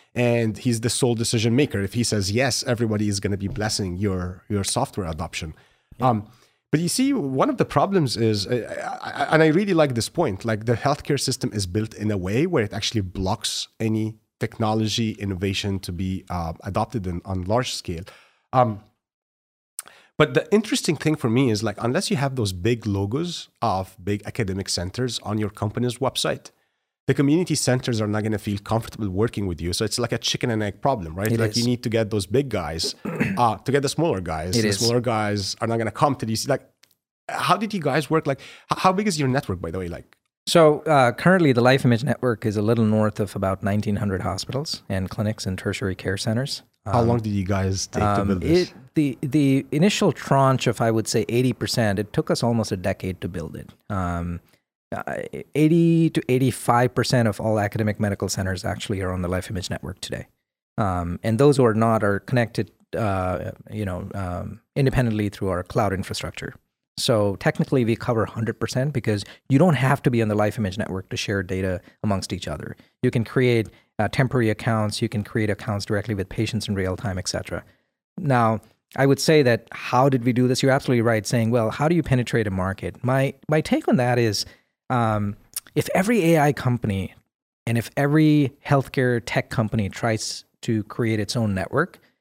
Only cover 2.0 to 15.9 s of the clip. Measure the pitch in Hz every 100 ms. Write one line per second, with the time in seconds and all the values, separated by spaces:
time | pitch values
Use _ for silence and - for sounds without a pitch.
2 | 117 107 95 107 131 - - 113 113 107
3 | 104 101 98 98 98 98 107 - 95 90
4 | 101 92 90 92 - 101 95 120 135 -
5 | 87 78 78 - 82 - _ _ _ -
6 | 127 110 104 _ _ _ _ 151 170 -
7 | 269 262 139 131 226 254 - 156 190 196
8 | 131 101 113 107 98 120 - - - -
9 | - - 147 156 160 156 202 165 147 117
10 | - - 147 95 117 107 117 117 135 147
11 | - 139 - 123 127 - 90 104 110 -
12 | 104 101 90 113 180 160 104 95 - 107
13 | 92 98 92 110 - - - _ 110 110
14 | 110 110 _ _ 117 - 110 110 110 117
15 | 113 - 101 92 98 95 101 98 -